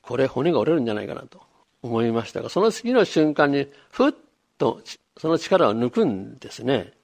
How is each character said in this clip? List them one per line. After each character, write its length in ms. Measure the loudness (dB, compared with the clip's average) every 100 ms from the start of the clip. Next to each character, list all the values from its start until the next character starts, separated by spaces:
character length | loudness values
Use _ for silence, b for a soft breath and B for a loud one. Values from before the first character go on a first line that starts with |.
こ 160 | -6 -2
れ 100 | -2
骨 260 | 0 0
が 80 | 2
折 100 | 2
れ 40 | 0
る 60 |
ん 20 |
じ 60 | 0
ゃ 40 |
な 80 | -4
い 60 | -6
か 60 |
な 80 | -10
と 180 | -14 -20 _ _ _ _
思 200 | -4 0
い 100 | 0
ま 120 | 0
し 80 | -4
た 100 | -8
が、 60 | -4
そ 120 | 0
の 120 | 0
次 200 | 0 0
の 120 | 2
瞬 300 | 2 2 2
間 160 | 2 2
に 180 | 2 -4 b b
ふ 180 | 0 0
っ 40 | 0 _ _ _ _
と 240 | -2 -2 -12 -20 _ -8
そ 100 | -2
の 100 | -2
力 300 | 2 4 4
を 80 | 2
抜 140 | 0
く 140 | 2
ん 340 | 0 0 -8 -16
で 120 | -18
す 140 | -8
ね。 300 | -2 -2 -2 _